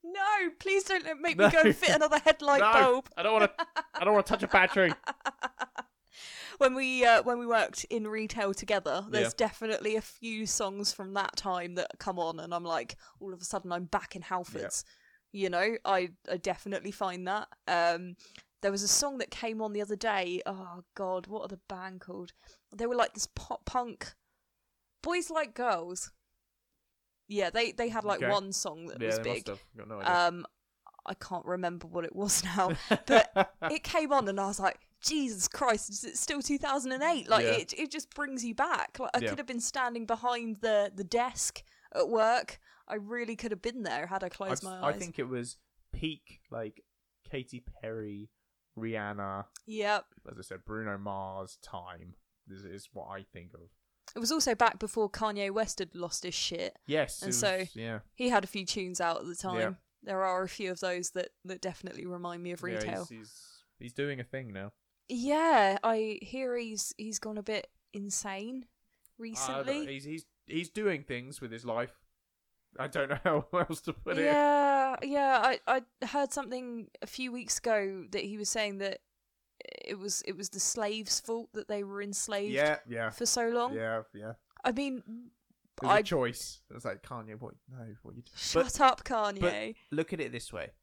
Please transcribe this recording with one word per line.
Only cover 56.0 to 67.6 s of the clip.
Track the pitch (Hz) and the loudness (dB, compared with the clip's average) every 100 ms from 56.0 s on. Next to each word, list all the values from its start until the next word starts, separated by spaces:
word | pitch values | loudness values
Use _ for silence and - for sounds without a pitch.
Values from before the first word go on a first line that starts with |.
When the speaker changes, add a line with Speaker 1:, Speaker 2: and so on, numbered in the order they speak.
| 175 - | -6 -6
Speaker 1:
his | 180 | -6
shit. | - - 170 180 - - | -4 -4 -4 -8 -8 -2
Speaker 2:
Yes, | 151 147 - | 0 0 -4
Speaker 1:
And | - | -2
Speaker 2:
it | |
Speaker 1:
so | 123 196 185 | 0 0 0
Speaker 2:
was, | 185 110 | -4 -8
yeah. | 113 110 - | -8 -8 -10
Speaker 1:
he | - 247 | -2 2
had | 226 | 2
a | 196 | 2
few | 202 185 | -8 -6
tunes | 214 185 180 | -6 -6 -2
out | 170 165 | -2 -2
at | - | -6
the | 170 | -8
time. | 190 180 | -4 -2
Speaker 2:
Yeah. | - 180 _ _ | -2 -4 _ _
Speaker 1:
There | 208 190 | -6 -2
are | 190 185 | 0 0
a | 190 | -4
few | - 190 | -4 -6
of | 180 | -4
those | 185 180 180 | -4 -4 -4
that, | 185 - _ | -6 -6 _
that | 180 185 | -14 -8
definitely | 190 165 190 - 180 | -8 -8 -12 -10 -10
remind | 180 175 175 | -8 -8 -8
me | 175 | -8
of | 175 | -8
Speaker 2:
Yeah, | 175 180 | -6 -4
Speaker 1:
retail. | 107 - 175 | -4 -6 -8
Speaker 2:
he's, | |
he's, | 113 107 - - - _ _ | -12 -18 -20 -20 -20 _ _
he's | 120 | -14
doing | 120 143 135 | -6 -4 -4
a | |
thing | 120 135 123 | -8 -10 -10
now. | 98 101 _ _ _ - | -10 -10 _ _ _ -10
Speaker 1:
Yeah, | 240 262 302 330 269 196 196 | -6 0 2 6 6 6 4
I | 226 220 220 214 | 2 0 -2 -6
hear | - 262 254 240 | -8 -6 -4 -4
he's, | 226 214 - - | -6 -6 -8 -8
he's | 220 208 | -8 -8
gone | 220 214 | -6 -8
a | |
bit | 202 214 | -4 -6